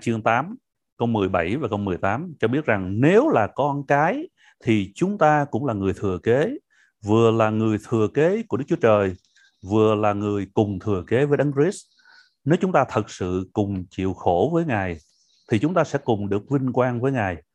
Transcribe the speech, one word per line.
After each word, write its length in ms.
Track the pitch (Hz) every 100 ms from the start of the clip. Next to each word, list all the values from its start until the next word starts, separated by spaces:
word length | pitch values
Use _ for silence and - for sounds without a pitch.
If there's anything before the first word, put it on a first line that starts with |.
chương 200 | - 113
tám, 340 | 113 117 165 240 _ _ _ -
câu 100 | 120
mười 220 | 110 95
bảy 260 | 95 82 123
và 120 | 127
câu 100 | 101
mười 200 | 98 87
tám 360 | 95 113 180 147
cho 80 | 110
biết 180 | 135 147
rằng 360 | 104 92 101
nếu 280 | 139 202 311
là 180 | 131 101
con 380 | - 143 143 139
cái 420 | 143 160 262 339 _ _ _
thì 280 | - 110 95 -
chúng 220 | 180 202
ta 280 | 151 151 143
cũng 140 | 113 139
là 80 |
người 200 | 104 98
thừa 240 | 87 101 90
kế, 340 | 113 123 180 294 - _ _ _ 104
vừa 260 | 110 113
là 180 | 113 110
người 280 | 110 110 104 -
thừa 180 | 113 107
kế 300 | - 160 214 226
của 100 | 202
Đức 80 | 143
Chúa 80 | 170
Trời, 400 | 117 104 98 87 _ _ _ _
vừa 320 | 92 107 110 104
là 180 | 107
người 340 | 101 104 101 98
cùng 260 | - 104 95
thừa 240 | - 95 85
kế 180 | 113 143
với 120 | 143
Đấng 160 | 143
Christ. 320 | 135 156 208 - _ _ - _ _ 135
Nếu 120 | 175
chúng 100 | 185
ta 140 | 175 127
thật 200 | 110 107
sự 400 | - 90 92 92
cùng 320 | - 101 98 87
chịu 240 | - 95
khổ 360 | 90 98 87 120
với 120 | 165 165
Ngài, 320 | 110 92 82 - _ _ _ -
thì 80 | 110
chúng 140 | 147
ta 100 | 180
sẽ 160 | 156 139 -
cùng 240 | 107 101
được 140 | 101 -
vinh 240 | 139 131
quang 280 | 120 127 120
với 100 | 131
Ngài. 320 | 135 98 85 -